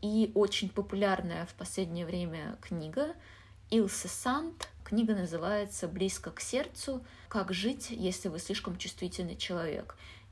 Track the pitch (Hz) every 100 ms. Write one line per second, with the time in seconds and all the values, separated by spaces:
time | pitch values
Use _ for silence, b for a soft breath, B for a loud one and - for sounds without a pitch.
0 | 208 220 214 208 202 - 185 - 202 196
1 | 202 185 180 165 175 - 185 - 180 170
2 | 165 180 175 160 151 - - 170 156 156
3 | 302 339 B B B B - 226 196 -
4 | 185 - 247 269 330 339 - - - 214
5 | 226 208 175 165 170 208 202 - 175 170
6 | 190 - - - - 247 311 - - 262
7 | 240 B B 220 185 180 208 277 - 233
8 | 185 185 190 160 - - - 180 180 -
9 | 180 - 175 - - 170 165 - - -
10 | B B B